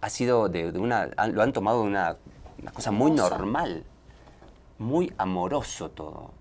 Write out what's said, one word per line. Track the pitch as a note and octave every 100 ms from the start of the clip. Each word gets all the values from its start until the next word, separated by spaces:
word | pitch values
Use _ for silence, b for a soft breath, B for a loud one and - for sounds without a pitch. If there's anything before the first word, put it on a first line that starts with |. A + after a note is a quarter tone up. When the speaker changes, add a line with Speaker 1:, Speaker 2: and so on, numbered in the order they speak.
Speaker 1:
ha | G#2
sido | - B2 B2 G#2+
de, | F2 E2
de | F2
una, | A2+ A#2 E2 -
han, | G#2+
lo | G#2+
han | A2+
tomado | C3 G2+ A#2+
de | A2
una, | G2 F2 D#2 - - - -
una | -
cosa | - A2+
muy | G#2 C#3
Speaker 2:
Hermoso. | D#3 F2+
Speaker 1:
normal, | F2 F#2+ C3 E3 E2 - - - B B B B - - -
muy | A2 D3 F3+ -
amoroso | F#2+ F#2 F2+ D3 - - E2
todo. | - D#2 D2+ E2 -